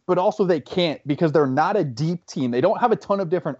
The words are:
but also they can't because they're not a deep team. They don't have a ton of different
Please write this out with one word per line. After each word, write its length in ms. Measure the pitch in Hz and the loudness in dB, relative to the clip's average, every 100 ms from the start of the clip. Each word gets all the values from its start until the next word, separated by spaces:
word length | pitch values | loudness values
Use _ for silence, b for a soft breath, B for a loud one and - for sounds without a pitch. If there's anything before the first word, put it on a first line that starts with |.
| - | -2
but 100 | 180 | 0
also 260 | 202 202 | 2 2
they 160 | 185 165 | 2 0
can't 400 | - - 170 135 143 | -2 -2 -2 -2 -4
because 240 | 147 165 | 0 2
they're 160 | 156 139 | 2 2
not 280 | 131 165 208 | 2 0 0
a 80 | |
deep 420 | 151 113 156 175 - | -2 -2 -4 -4 -8
team. 260 | 175 127 | -4 -2
They 100 | 120 | 0
don't 180 | 170 202 | 0 2
have 120 | 240 | 0
a 40 | 214 | 0
ton 240 | - 202 | -2 -4
of 100 | 180 | -2
different 300 | 175 165 131 | -2 -4 -8